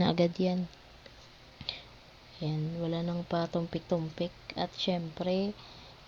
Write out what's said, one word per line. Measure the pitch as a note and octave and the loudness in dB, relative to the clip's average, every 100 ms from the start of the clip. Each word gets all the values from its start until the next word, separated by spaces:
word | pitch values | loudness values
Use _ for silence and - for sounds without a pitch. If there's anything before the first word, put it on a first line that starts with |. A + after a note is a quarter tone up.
na | F3+ | 6
agad | E3+ E3+ | 6 4
yan. | E3+ F#3 F3+ F3 - - - - - - - - - - - - - - - - - | 4 2 2 -2 -8 -20 -20 -20 -20 -20 -20 -20 -10 -10 -10 -14 -20 -20 -20 -20 -6
Yan, | D3+ D#3 D#3 E3+ | -2 0 -2 -2
wala | E3 E3 F3 | -2 0 0
nang | F3 | -2
patumpik-tumpik. | F3 E3+ E3+ F3 E3+ E3 - F3 D#3+ - F3 - - - | 0 0 2 0 0 -4 0 0 0 -2 -4 -4 -10 -4
At | F3 | -4
syempre, | - - F3 D#3+ D#3+ F3+ F#3 G3+ G#3 - - - - | -2 0 0 -2 -4 2 2 2 -2 -12 -18 -20 -18